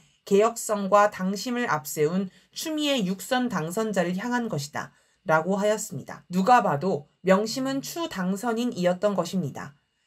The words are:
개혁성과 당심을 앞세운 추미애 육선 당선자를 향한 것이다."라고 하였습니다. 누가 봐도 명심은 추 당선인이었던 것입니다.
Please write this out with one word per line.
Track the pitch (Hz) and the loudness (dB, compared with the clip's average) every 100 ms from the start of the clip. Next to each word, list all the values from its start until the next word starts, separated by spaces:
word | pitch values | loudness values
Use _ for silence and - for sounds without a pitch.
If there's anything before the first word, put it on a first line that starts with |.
| _ _ | _ _
개혁성과 | - 196 226 226 - 208 190 202 208 | 2 4 4 0 -4 -4 4 4 4
당심을 | 196 185 202 254 240 240 | 2 -4 -4 -4 -4 -2
앞세운 | 156 - 160 151 185 190 - _ | -2 -2 0 0 0 -4 -8 _
추미애 | - 320 311 294 269 | -10 -6 -2 0 0
육선 | 180 196 - 254 247 | 0 -4 -2 -2 -2
당선자를 | 180 160 185 220 190 170 180 | -2 -4 -2 -2 0 -2 -2
향한 | 240 240 226 | -2 -2 -2
것이다."라고 | 151 139 113 - _ _ _ - 160 170 196 | -4 -6 -8 -10 _ _ _ 2 2 2 0
하였습니다. | 208 214 - 139 - - - | 2 0 -4 -12 -12 -16 -4
누가 | 180 196 247 | 0 6 6
봐도 | 196 143 185 143 - _ | 6 0 0 -2 -6 _
명심은 | 175 190 226 262 262 269 | 2 4 2 -4 -4 -4
추 | - 339 330 | -6 -6 -6
당선인이었던 | 196 180 196 247 226 247 180 175 180 208 180 | -2 -2 -2 -2 -2 -2 0 0 2 0 0
것입니다. | 160 190 143 - 135 - _ _ | -2 -2 -4 -6 -14 -18 _ _